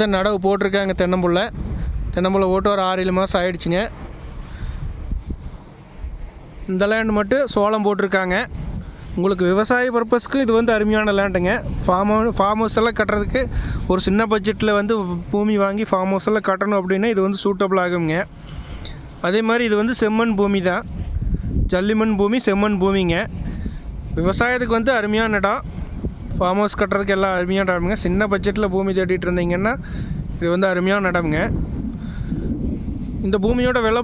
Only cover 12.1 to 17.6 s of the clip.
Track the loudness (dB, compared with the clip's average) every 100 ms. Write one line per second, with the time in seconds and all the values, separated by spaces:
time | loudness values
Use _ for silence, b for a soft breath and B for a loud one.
12.1 | 2 2 2 2 2 0 2 0 2 0
13.1 | 0 0 -2 -2 B B B B 0 2
14.1 | 2 2 2 0 0 2 2 2 0 0
15.1 | -4 -2 0 2 2 2 0 0 0 2
16.1 | 0 2 0 2 0 2 0 2 0 2
17.1 | 2 0 0 -2 0